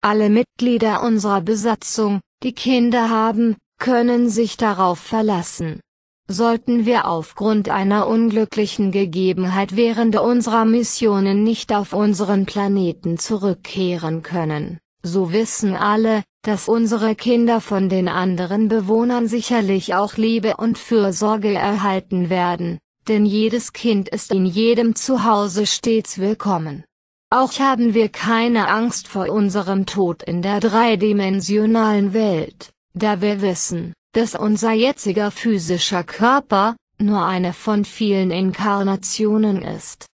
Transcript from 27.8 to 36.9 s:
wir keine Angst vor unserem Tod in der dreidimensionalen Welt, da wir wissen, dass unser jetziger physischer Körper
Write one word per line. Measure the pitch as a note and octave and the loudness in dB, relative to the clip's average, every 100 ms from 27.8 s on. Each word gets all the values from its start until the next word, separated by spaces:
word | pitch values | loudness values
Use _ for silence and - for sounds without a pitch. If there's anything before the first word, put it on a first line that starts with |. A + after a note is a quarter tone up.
| A#3 | 2
wir | A3 G#3+ | 2 0
keine | - F3 A3+ A#3 A#3 G3 | -2 -2 0 2 2 2
Angst | G#3 A#3+ - - | 0 0 -4 -8
vor | G3+ F#3 | -6 -2
unserem | G#3+ G3+ F#3+ F#3 F#3+ F#3+ | 0 0 0 -2 -2 -2
Tod | G3+ F#3 E3 | 0 -2 -2
in | - F3 | -4 -4
der | F3+ G#3 | -2 -2
dreidimensionalen | G#3+ G#3 A#3 G#3 G#3+ G3+ F#3+ F#3+ F#3 G#3 G#3+ A3+ G#3+ G#3 G3 | 0 2 2 2 2 2 0 -2 0 0 2 2 2 2 2
Welt, | G3+ A3 E3+ D#3 - - _ _ | 0 0 0 -4 -12 -20 _ _
da | - G#3+ G#3 | -4 -2 0
wir | G#3 G#3 | 0 0
wissen, | G3 F3 - F3 E3+ E3+ _ | -2 -2 -4 -4 -8 -12 _
dass | - A#3 | -2 -2
unser | - G#3+ G#3+ A#3 | -2 0 0 2
jetziger | A3 B3 C#4+ G#3 F#3+ G#3 | 2 0 0 -2 -2 -2
physischer | - A3+ G#3 E3 F3 - F#3+ | -2 -2 0 0 -2 -2 -4
Körper | F3 - A3+ C#4 C#4 G3 G#3 A3+ _ | -6 -2 2 2 2 0 0 -2 _